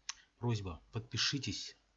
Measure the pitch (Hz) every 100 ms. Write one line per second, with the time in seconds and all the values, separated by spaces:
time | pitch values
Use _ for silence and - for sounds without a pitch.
0 | - - - _ 120 110 95 80 - 117
1 | 113 - - 143 117 92 - - _